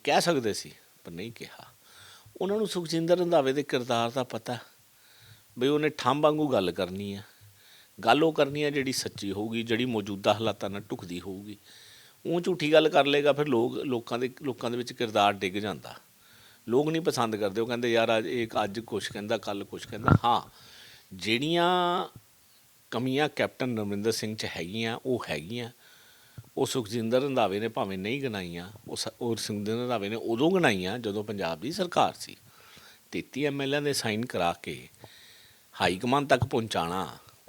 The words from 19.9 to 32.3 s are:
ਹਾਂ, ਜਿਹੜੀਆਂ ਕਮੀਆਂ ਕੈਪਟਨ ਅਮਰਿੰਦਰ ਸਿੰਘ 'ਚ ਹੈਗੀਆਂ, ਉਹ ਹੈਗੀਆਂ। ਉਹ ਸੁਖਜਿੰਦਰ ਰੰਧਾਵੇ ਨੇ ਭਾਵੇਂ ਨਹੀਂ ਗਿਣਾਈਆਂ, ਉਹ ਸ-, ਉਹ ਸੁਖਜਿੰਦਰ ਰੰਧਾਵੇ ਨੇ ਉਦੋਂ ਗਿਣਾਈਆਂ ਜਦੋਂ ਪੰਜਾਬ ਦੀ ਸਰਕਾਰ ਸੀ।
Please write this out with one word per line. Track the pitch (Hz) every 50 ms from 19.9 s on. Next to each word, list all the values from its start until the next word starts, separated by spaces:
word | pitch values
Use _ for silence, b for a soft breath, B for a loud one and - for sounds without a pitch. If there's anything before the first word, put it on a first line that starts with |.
| 117 107 117 - - 107 -
ਹਾਂ, | 120 117 - - - B B B B B B B B B B B B
ਜਿਹੜੀਆਂ | 95 92 90 107 113 120 143 160 170 170 170 175 180 180 175 175 175 185 175 - - - _ _ _ _ _ _ _ _ _ _ _ _ _ -
ਕਮੀਆਂ | - 117 127 131 131 143 151 143
ਕੈਪਟਨ | - - 110 98 - - 131 127 117 110
ਅਮਰਿੰਦਰ | 104 101 101 101 104 113
ਸਿੰਘ | 110 - 110 107 107
'ਚ | 107 -
ਹੈਗੀਆਂ, | 98 - - 85 87 101 113 113 113 117 - -
ਉਹ | 131 123 110 - -
ਹੈਗੀਆਂ। | 160 76 78 92 117 120 117 117 - B B B B B B B B B B B B B B B -
ਉਹ | - 135
ਸੁਖਜਿੰਦਰ | - - 139 110 95 113 120 110 113 120 127
ਰੰਧਾਵੇ | 139 143 131 123 110 92 95 104
ਨੇ | 110 113
ਭਾਵੇਂ | 113 143 113 98 95 92
ਨਹੀਂ | 95 107 131 143
ਗਿਣਾਈਆਂ, | 135 127 104 98 90 87 85 85 90 98 107 - - -
ਉਹ | -
ਸ-, | - - - - -
ਉਹ | 123 117 113
ਸੁਖਜਿੰਦਰ | 107 - - 107 104 101 107
ਰੰਧਾਵੇ | 113 120 123 123 120 107 98 101
ਨੇ | 113
ਉਦੋਂ | 113 73 110 117 113 147 170
ਗਿਣਾਈਆਂ | 190 185 165 127 104 92 90 92 110 123
ਜਦੋਂ | 113 104 98 107 101
ਪੰਜਾਬ | 110 107 98 87 82 82 78
ਦੀ | 90 139
ਸਰਕਾਰ | 170 202 180 175 - 156 117 82 -
ਸੀ। | - - -